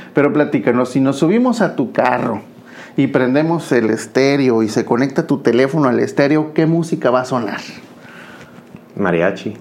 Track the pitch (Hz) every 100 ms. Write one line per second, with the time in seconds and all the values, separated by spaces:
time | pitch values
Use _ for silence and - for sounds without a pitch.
0 | - - 143 147 147 135 127 120 123 139
1 | 135 139 160 220 247 233 185 - 113 -
2 | 123 123 123 104 - - - - - -
3 | 135 139 127 139 160 165 - 127 110 110
4 | - 127 135 143 131 113 110 123 - 120
5 | 139 139 160 135 131 117 135 160 135 117
6 | 117 - 139 156 156 - 160 165 165 156
7 | 123 123 127 127 104 101 - - - -
8 | - - - - - - - - - -
9 | 98 85 92 - 113 104